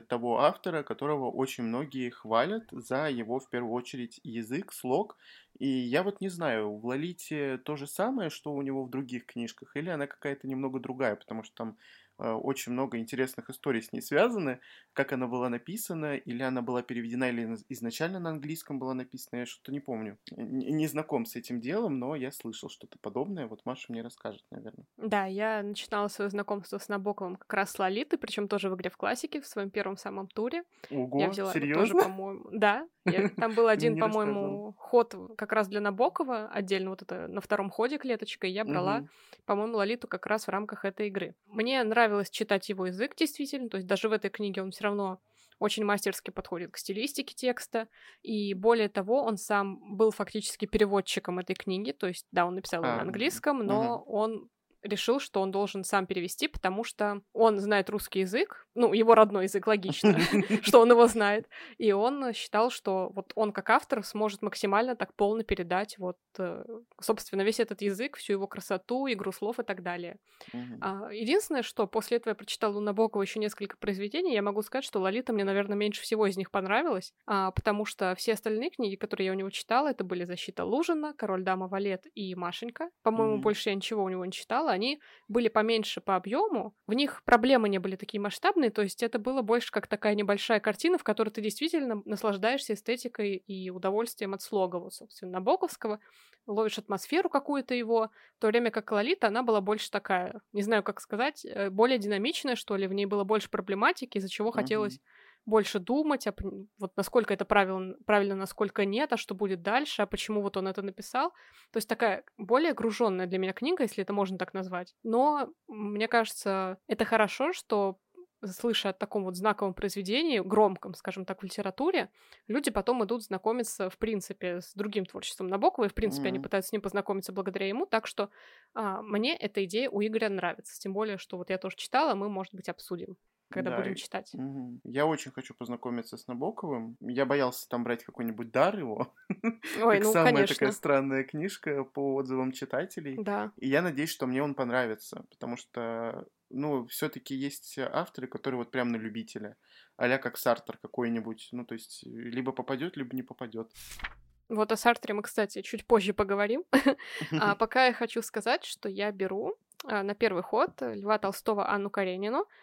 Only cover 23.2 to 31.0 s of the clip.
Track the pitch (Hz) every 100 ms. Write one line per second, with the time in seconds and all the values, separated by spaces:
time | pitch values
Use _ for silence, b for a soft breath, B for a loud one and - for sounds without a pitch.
23.2 | 180 185 117 107 - 131 - 117 117 -
24.2 | 113 101 _ - 113 - - - 220 208
25.2 | 190 196 220 214 202 208 - 208 202 -
26.2 | 202 208 202 202 - 202 - 202 202 202
27.2 | 180 185 - 196 190 - 190 202 302 -
28.2 | 214 - 202 202 196 185 185 - 202 247
29.2 | 302 294 - 214 196 208 196 196 196 196
30.2 | 190 - 233 339 349 B - 139